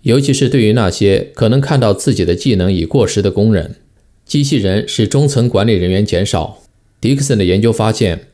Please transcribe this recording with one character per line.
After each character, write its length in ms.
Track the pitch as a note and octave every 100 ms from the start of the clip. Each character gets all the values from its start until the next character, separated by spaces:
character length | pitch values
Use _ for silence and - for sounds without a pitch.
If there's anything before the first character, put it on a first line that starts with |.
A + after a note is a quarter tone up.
尤 160 | - B2
其 140 | C#3
是 140 | C3+ C3
对 140 | G#2+
于 120 | A2
那 160 | A#2 G2+
些 420 | - G2+ G2 -
可 160 | - A2+
能 100 | B2+
看 200 | C#3 C#3+
到 140 | A2+
自 200 | G2 -
己 100 | A2
的 120 | G#2 F2
技 200 | C#3+ G2+
能 160 | F2+
已 140 | F#2 D#2+
过 200 | C#3 G#2
时 140 | -
的 100 | G2
工 220 | F#2+ G#2+
人。 220 | G2+ D2 - _ _ _ _ _
机 180 | D3
器 140 | C#3+ C#3+
人 280 | G2 G2 -
使 200 | - G#2+
中 200 | C#3 C#3+
层 220 | C3 A#2+
管 160 | G2 G#2+
理 80 |
人 160 | G2+ F2+
员 160 | F#2 G#2
减 200 | F2 G2
少。 340 | F2 D#2 - _ _ _ _
Dixon 360 | A2+ C#3 C#3 A2+
的 80 | F#2
研 160 | F#2+
究 100 | A2+
发 200 | A2 A2
现 360 | A2 G#2 E2 -